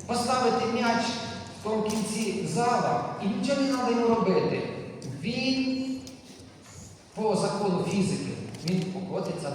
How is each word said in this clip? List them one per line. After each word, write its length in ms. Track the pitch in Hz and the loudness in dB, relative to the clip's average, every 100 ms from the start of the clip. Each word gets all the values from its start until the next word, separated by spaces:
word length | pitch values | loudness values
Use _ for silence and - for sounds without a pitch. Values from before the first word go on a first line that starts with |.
| - | -2
поставити 600 | 233 247 254 233 226 226 | 0 2 4 4 4 2
м'яч 280 | 233 233 226 - - - - - - | 2 4 2 2 -2 -6 -8 -10 -8
в 40 | |
тому 180 | 208 220 | -2 0
кінці 640 | 214 220 214 220 208 190 165 | 0 0 0 -2 -2 -2 -2
зала, 500 | 233 240 240 - - - - | 2 4 4 2 0 -2 -4
і 20 | 202 | -2
нічого 320 | - 269 277 | 0 2 2
не 80 | 269 | 2
треба 220 | 262 226 | 2 2
йому 160 | 233 233 | 4 4
робити. 480 | 226 185 185 - - - - - - - - | 4 4 4 2 0 -4 -6 -10 -10 -10 -6
Він 640 | 185 247 254 262 262 262 262 262 - - - - - - - - - - - | -4 -2 0 2 2 0 -2 -6 -10 -16 -18 -20 -20 -20 -20 -18 -18 -20 -14
по 220 | - 214 190 | -2 2 2
закону 480 | 202 - 202 170 - | 2 0 0 0 2
фізики, 400 | 202 185 - - - - - 165 | 2 2 0 -2 -6 -8 -6 0
він 120 | 185 | 0
покотиться 720 | 160 - - 151 - - 143 | 0 -4 -4 -4 -4 -4 -4